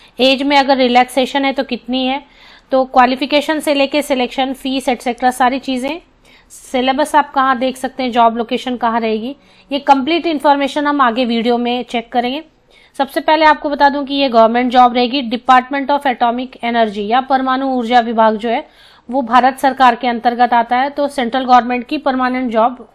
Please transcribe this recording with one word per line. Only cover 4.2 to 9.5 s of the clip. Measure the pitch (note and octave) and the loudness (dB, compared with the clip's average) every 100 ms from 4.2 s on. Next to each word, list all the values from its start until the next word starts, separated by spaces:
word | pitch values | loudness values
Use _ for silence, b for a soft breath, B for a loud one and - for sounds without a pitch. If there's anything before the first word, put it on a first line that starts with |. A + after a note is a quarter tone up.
| B3 - C4 | -2 -4 -4
फीस, | C4 C4+ C4 C4+ | -6 -6 -4 -4
एटसेटरा | A#3+ B3+ A#3 B3+ | -4 -4 -2 -2
सारी | B3 B3 C4+ | 0 0 -2
चीज़ें, | C4+ B3+ C4 E4 - _ b b _ | -6 -6 -6 -8 -14 _ b b _
सिलेबस | - - B3+ C4 C4 D4 D4+ | -20 -6 -2 0 0 0 0
आप | C#4 | 0
कहाँ | C4+ C4 B3 | 0 0 0
देख | C4 B3+ | -2 -4
सकते | B3+ C4 | -8 -6
हैं, | B3+ | -2
जॉब | A#3 A#3 A3+ | 2 2 0
लोकेशन | A3+ B3 B3+ A#3+ | -4 -6 -6 -4
कहाँ | A#3 A#3 | -2 -2
रहेगी, | A3+ A3 A#3 C#4+ b | -2 -4 -6 -12 b